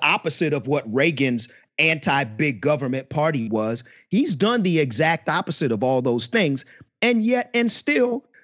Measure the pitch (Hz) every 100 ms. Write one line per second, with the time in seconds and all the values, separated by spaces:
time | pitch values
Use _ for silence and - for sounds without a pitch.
0 | 147 202 165 - 160 143 113 143 113 120
1 | 160 139 135 120 - - _ - 160 160
2 | - 139 123 107 151 110 143 147 131 131
3 | 131 147 156 147 110 107 110 117 - -
4 | _ 202 302 151 208 240 185 160 139 107
5 | 156 165 - 156 - 160 143 110 127 131
6 | 123 120 113 233 165 135 - - - _
7 | 233 233 220 247 - 240 233 - - 294
8 | 247 240 - _